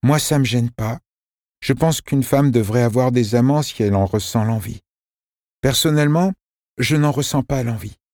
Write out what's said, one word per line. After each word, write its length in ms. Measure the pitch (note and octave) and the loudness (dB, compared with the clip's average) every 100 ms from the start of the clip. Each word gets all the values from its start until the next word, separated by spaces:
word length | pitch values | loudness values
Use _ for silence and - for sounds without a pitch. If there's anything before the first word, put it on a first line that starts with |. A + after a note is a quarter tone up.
Moi, 160 | B2+ D3 | 2 0
ça 200 | - D3+ | 0 0
me 80 | C3 | 0
gêne 240 | A#2+ A#2+ | 0 -2
pas. 280 | - A2 C#3 _ _ _ _ _ _ | -4 -8 -8 _ _ _ _ _ _
Je 140 | - | -4
pense 260 | C#3 D#3+ D#3 | 0 2 0
qu'une 220 | - C#3 | -2 -2
femme 280 | B2 C#3 C#3+ | 2 2 4
devrait 320 | A#2+ G2+ A#2 | 2 2 2
avoir 300 | A#2+ A2 B2+ | 2 2 2
des 220 | B2 A2 | 2 2
amants 260 | A#2 B2 D3 | 2 2 2
si 220 | C#3+ - | -2 -2
elle 140 | G#2 G2+ | 0 2
en 100 | G2 | 0
ressent 380 | G#2+ - A#2 | -2 -2 -2
l'envie. 360 | A2 A2+ - - _ _ _ _ _ _ _ _ | -2 -2 -6 -12 _ _ _ _ _ _ _ _
Personnellement, 720 | C3+ C3+ E3 D3+ D3 D#3 F#3 F#3 _ _ _ - | -2 0 0 2 2 2 0 -4 _ _ _ -6
je 180 | B2 D3+ | -2 0
n'en 160 | D3 | 0
ressens 300 | C3+ C#3 D3 | 0 -2 -4
pas 200 | C3 C#3 | -2 -4
l'envie. 360 | A#2+ A2+ G#2 - _ | -4 -6 -10 -16 _